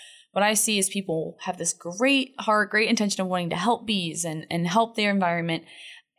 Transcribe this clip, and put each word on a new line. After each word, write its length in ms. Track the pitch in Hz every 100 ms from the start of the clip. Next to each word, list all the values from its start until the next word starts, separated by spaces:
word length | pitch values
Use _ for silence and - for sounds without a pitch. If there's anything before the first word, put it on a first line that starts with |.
| - - _
what 100 | 190
I 100 | 202
see 240 | 214 214 208
is 100 | 196
people 480 | 202 190 160 160 -
have 160 | - 180
this 140 | 170
great 640 | - 175 180 262 277 254 -
heart, 320 | 214 214 202
great 180 | 214 220
intention 320 | 220 208 -
of 60 | 185
wanting 240 | 180 175
to 40 | 165
help 300 | 196 240 208
bees 380 | 202 175 156 170
and, 200 | 160 -
and 160 | 170 175
help 280 | 196 226 226
their 120 | 208
environment. 520 | 202 180 170 170 165 - - - - -